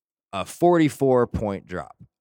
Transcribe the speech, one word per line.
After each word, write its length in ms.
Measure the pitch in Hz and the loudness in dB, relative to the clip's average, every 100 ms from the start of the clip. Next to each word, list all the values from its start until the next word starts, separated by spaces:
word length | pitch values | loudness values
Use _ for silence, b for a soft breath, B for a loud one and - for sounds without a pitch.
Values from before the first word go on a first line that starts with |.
| _ _ _ | _ _ _
A 120 | 98 | -10
forty-four 840 | 90 - 175 175 151 - 135 123 120 | -10 0 2 4 2 0 2 2 0
point 380 | - 104 98 - | -4 -6 -8 -10
drop, 300 | 90 67 - - _ | -12 -14 -18 -20 _